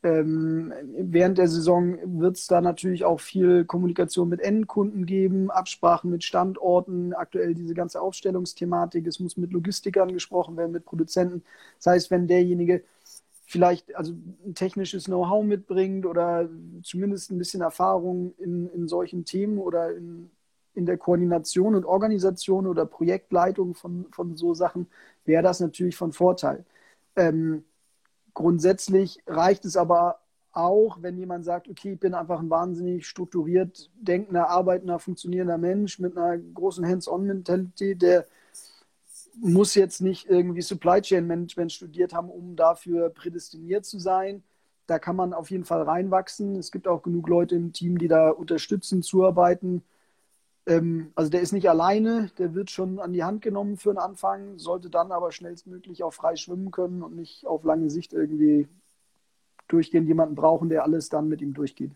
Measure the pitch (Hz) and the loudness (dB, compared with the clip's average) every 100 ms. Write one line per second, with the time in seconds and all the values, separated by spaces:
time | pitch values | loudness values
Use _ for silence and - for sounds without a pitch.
0 | 175 160 156 160 160 160 160 131 139 117 | 2 2 2 0 0 -2 -4 -12 -12 -8
1 | 185 170 185 185 175 165 160 175 175 175 | 0 4 4 4 4 4 4 4 2 -2
2 | 185 170 175 185 - 175 175 170 185 180 | -6 0 0 0 2 2 2 -2 -4 0
3 | 175 165 - 190 180 180 170 175 180 175 | 2 0 -2 2 6 6 4 0 0 0
4 | 175 - 175 175 196 214 214 - 202 208 | 0 0 0 0 0 0 0 0 0 -2
5 | 175 190 190 190 190 185 185 - 170 165 | -2 0 2 2 0 -2 -4 0 2 2
6 | 175 170 - 180 185 190 185 180 180 180 | 0 -4 -2 0 0 -2 2 2 2 -4
7 | 175 180 170 180 175 170 170 170 175 170 | -4 -6 -6 -2 -2 -2 -4 -6 -6 -4
8 | 180 - 196 185 180 - 175 175 170 175 | -6 -4 -4 -2 -6 -6 -4 -2 -2 -4
9 | 165 160 180 - 175 180 170 - 202 190 | -6 -6 -8 -6 -4 -2 -4 -6 -2 2
10 | 185 180 - 185 165 165 170 170 - 165 | 2 -2 -4 -2 -2 -4 -4 -4 -8 -4
11 | 160 - 180 175 _ - - _ - 180 | -2 0 0 -2 _ -20 -20 _ 4 4
12 | 180 180 175 180 180 175 170 180 - _ | 4 0 4 4 4 2 2 0 -2 _
13 | _ - _ _ _ 175 180 180 _ - | _ -20 _ _ _ 2 4 4 _ -10
14 | 160 170 165 185 190 165 185 196 185 196 | -10 -10 -16 -16 -14 -6 -6 -4 -6 -8
15 | 190 180 175 208 214 202 202 185 190 190 | -4 -2 0 0 2 -2 -2 0 0 -2
16 | 185 170 170 170 170 165 170 170 180 180 | -2 0 0 0 -2 -8 -18 -18 -10 -4
17 | 202 196 - 180 180 190 165 - 185 190 | -4 -4 -6 -6 -6 -4 -4 0 2 2
18 | 180 180 180 - 175 175 175 175 170 175 | 0 -4 -6 -8 -6 -4 -6 -6 -4 -4
19 | 175 180 160 185 208 208 185 170 170 170 | -4 -8 -6 -4 -2 -2 -2 -2 -2 -6
20 | 170 170 170 _ _ _ _ - 175 175 | -12 -16 -20 _ _ _ _ -4 -2 0
21 | - 175 175 170 151 180 202 202 170 185 | 2 2 4 0 0 0 4 2 2 2
22 | 220 208 190 175 - 190 190 170 156 - | 2 2 0 -2 -2 0 0 0 -2 0
23 | 170 190 _ 185 180 190 180 175 175 175 | 0 0 _ 2 2 0 -4 -4 -10 -10
24 | 175 - 175 160 170 165 175 180 170 _ | -10 -8 -8 -2 -2 0 -2 -2 -10 _
25 | - _ - 160 180 180 175 - 180 - | -20 _ 2 4 4 2 -4 -2 -4 -2
26 | 170 147 180 180 139 139 - _ _ _ | -6 2 4 4 -2 -4 -12 _ _ _
27 | _ - 170 160 160 156 _ _ _ _ | _ 2 2 2 -2 -4 _ _ _ _
28 | _ _ _ - 160 175 175 190 - 190 | _ _ _ 0 2 4 4 2 2 2
29 | 190 - - 156 175 196 190 180 170 175 | 2 -6 -6 2 4 2 0 0 4 4
30 | 175 165 _ _ _ - 170 208 220 170 | 4 -2 _ _ _ -2 2 4 4 0
31 | 175 180 185 175 170 175 175 185 202 190 | -10 -8 -8 -8 -6 -6 -8 -14 -10 -4
32 | 190 180 165 170 165 165 180 170 180 180 | -2 -2 -6 -6 -2 -2 -2 -4 -4 -6
33 | - - 175 180 156 180 185 - - _ | -8 -12 -6 -4 0 2 0 -6 -20 _
34 | 202 180 208 175 165 175 185 180 180 170 | -2 -2 0 0 2 2 2 0 -2 -6
35 | - 180 180 180 180 165 175 196 208 - | -6 -8 -6 -2 -2 0 0 0 -2 -4
36 | 180 180 349 175 170 170 190 180 175 185 | -6 -2 -2 -2 -8 -4 -4 -2 -2 -2
37 | - 180 196 196 180 185 185 - 196 185 | -2 -4 -2 -4 -2 -2 -2 -4 -4 2
38 | 175 175 160 _ _ - - _ _ _ | 6 6 2 _ _ -20 -20 _ _ _
39 | _ - - 226 220 180 202 202 190 - | _ -20 -20 -4 4 6 6 4 2 0
40 | 185 180 - 180 180 170 170 196 175 185 | -2 -4 2 4 4 -2 -6 -2 2 2
41 | 196 185 170 170 175 - 170 - 175 156 | 4 0 0 -4 -6 -6 -6 -8 -16 -4
42 | 180 170 175 180 180 165 165 170 180 170 | -2 -2 -8 -14 -14 2 2 2 -2 -2
43 | 165 165 175 170 - 160 165 196 196 208 | -2 -4 -12 -12 -16 -18 -6 -6 -6 -8
44 | 175 185 196 202 _ _ _ _ - 165 | -2 -2 -2 -8 _ _ _ _ -4 -4
45 | - 180 180 165 156 190 165 170 151 170 | -2 -2 -2 -4 -6 -8 -2 -2 0 -2
46 | 190 185 190 - 202 196 - - 185 170 | 2 0 0 -8 -6 -6 -8 -6 -2 -2
47 | 175 175 165 175 175 175 170 - 175 180 | 0 -4 2 2 4 0 -2 -4 -2 0
48 | 170 160 160 156 160 165 - 196 - 190 | 4 6 6 2 -2 -4 -2 -4 -2 -2
49 | 165 190 185 180 175 180 185 180 _ _ | 2 4 4 6 4 4 -2 -4 _ _
50 | _ _ _ _ _ _ - 165 170 165 | _ _ _ _ _ _ 0 2 2 -4
51 | 160 - 156 175 175 202 180 165 175 208 | -4 -2 0 0 0 2 4 4 4 2
52 | 220 226 202 - 175 170 196 - 185 190 | 2 0 -4 -4 -4 -4 -8 -6 -6 -6
53 | 180 180 165 208 220 202 202 202 208 196 | -6 -4 -4 -4 -4 -4 -6 -2 -2 -2
54 | 180 202 196 196 196 190 165 180 175 170 | -4 -4 -4 -4 -10 -14 -6 -6 -2 -2
55 | 175 175 175 160 175 170 - 180 190 170 | 0 -2 -4 -8 -16 -16 -18 -20 -18 -10
56 | 170 - 165 165 - 180 190 180 180 180 | -10 -2 -4 -4 -8 -8 -8 -4 -6 -6
57 | 160 165 165 - - 160 160 160 156 156 | -10 -14 -16 -14 -6 -4 0 0 0 -4
58 | 165 165 151 156 151 147 143 _ _ _ | -6 -4 -2 2 4 4 2 _ _ _
59 | _ _ _ _ _ _ _ 170 160 170 | _ _ _ _ _ _ _ 0 2 0
60 | 160 160 156 147 156 165 170 160 143 160 | 2 2 2 2 2 2 0 0 2 0
61 | 143 156 156 151 143 139 139 _ 135 | -2 -4 -2 -4 -6 -6 -8 _ -10